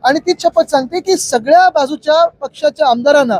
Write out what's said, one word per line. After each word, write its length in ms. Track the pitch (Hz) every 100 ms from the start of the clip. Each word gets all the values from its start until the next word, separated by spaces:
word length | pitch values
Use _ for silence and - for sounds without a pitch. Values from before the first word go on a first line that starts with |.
आणि 160 | 247 302
तीच 220 | - 359
शपथ 220 | 339 330 320
सांगते 340 | 277 262 359
की 180 | - 370
सगळ्या 520 | - 247 226 330 370
बाजूच्या 560 | 339 269 294 - 311 339
पक्षाच्या 640 | _ 269 - 302 294 294
आमदारांना 500 | 240 262 294 254 196